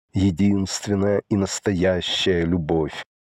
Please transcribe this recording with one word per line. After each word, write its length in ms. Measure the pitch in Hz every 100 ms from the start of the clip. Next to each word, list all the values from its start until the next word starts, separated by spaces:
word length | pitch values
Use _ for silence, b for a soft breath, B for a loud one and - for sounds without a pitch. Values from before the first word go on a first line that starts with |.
| _
единственная 1080 | 101 98 82 101 98 95 - 104 101 101 101 -
и 80 | 101
настоящая 1080 | 98 - 110 92 92 90 - - 92 87
любовь 600 | 85 90 78 82 73 - - _ _ _